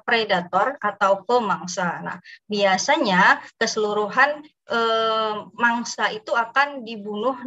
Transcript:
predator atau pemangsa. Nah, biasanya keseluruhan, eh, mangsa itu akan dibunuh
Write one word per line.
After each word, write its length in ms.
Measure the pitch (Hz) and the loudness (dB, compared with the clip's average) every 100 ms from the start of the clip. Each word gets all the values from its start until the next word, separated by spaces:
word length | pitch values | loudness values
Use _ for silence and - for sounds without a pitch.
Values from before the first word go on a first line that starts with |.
predator 720 | - 226 214 180 175 185 214 285 | -2 -2 0 -2 0 0 0 -2
atau 400 | 208 - 196 196 | -6 0 2 2
pemangsa. 800 | - 247 208 165 180 196 175 151 | 2 0 2 -4 -6 -4 -4 -4
Nah, 160 | 170 180 - - - | -8 -12 -16 -20 -8
biasanya 880 | 208 196 190 - 311 233 185 214 285 - - | 0 2 2 2 2 2 4 6 4 0 -6
keseluruhan, 880 | 220 226 208 208 202 247 277 294 - _ - | -4 -2 -2 0 0 2 2 2 -10 _ -6
eh, 680 | 233 226 226 226 220 220 214 180 - | -2 2 2 2 0 -2 -4 -10 -2
mangsa 560 | 233 233 226 - 208 | 0 0 -4 -4 -4
itu 240 | 214 - 247 | -4 -4 -2
akan 480 | 226 269 285 277 | 0 0 0 -2
dibunuh 560 | 220 226 208 208 226 262 | -10 -10 -8 -4 -2 -4